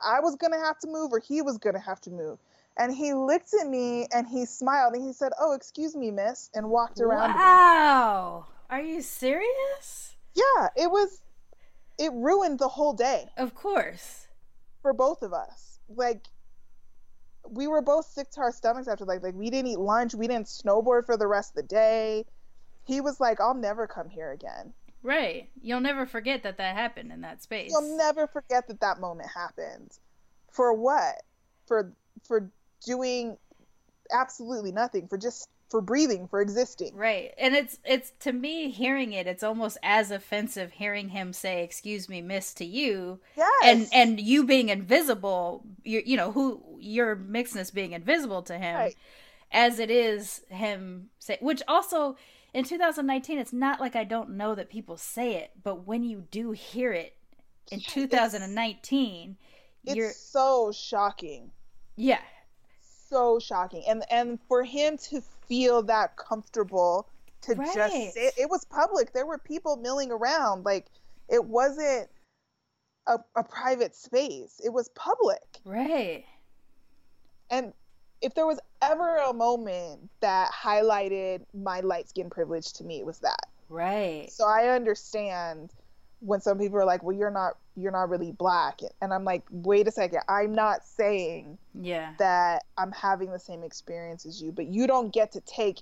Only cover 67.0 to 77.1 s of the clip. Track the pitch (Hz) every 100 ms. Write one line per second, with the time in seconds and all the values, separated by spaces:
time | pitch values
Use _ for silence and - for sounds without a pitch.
67 | - - - - - 233 294 403 392 330
68 | 208 226 254 247 294 359 - - 339 381
69 | 233 254 294 294 - 311 311 277 240 277
70 | 262 226 240 320 240 190 196 196 - _
71 | - - - 240 170 233 277 285 302 254
72 | - _ _ _ _ _ _ _ _ _
73 | - 226 - 226 - - 254 254 214 -
74 | - 247 277 139 120 - 403 240 233 -
75 | 330 494 359 175 - - 190 208 285 311
76 | 196 151 - - - - - - - -
77 | -